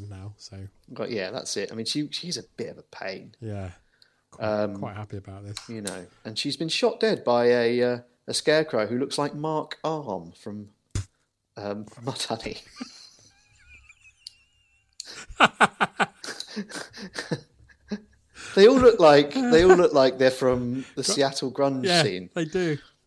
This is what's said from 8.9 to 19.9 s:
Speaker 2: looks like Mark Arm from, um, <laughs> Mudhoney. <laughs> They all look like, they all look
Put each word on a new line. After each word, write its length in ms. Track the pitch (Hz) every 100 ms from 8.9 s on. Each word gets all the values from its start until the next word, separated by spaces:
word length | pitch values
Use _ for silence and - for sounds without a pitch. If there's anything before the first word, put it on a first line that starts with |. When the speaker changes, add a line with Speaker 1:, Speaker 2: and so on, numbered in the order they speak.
| 120
Speaker 2:
looks 200 | 139 -
like 160 | 143 147
Mark 420 | 156 156 - -
Arm 480 | 156 160 135 92 82
from, 360 | 85 - 104 101 _ _ - - _ _ _ _ -
um, 280 | 101 104 104
<laughs> 200 | - 117
Mudhoney. 560 | 110 - 113 - - - - - - - _ _ _ _ _ 1077 1077 - _ _ _ - - _ _ _ _ _ - - - - -
<laughs> 2000 | 277 - 214 - - - 202 - - - - - 196 - - - 202 - - 156 - _ _ _ _ 208 - _ _ - - -
They 120 | 208
all 120 | 269
look 200 | 247 214
like, 340 | 160 147 147
they 300 | 262 247 165
all 140 | 180 180
look 160 | 170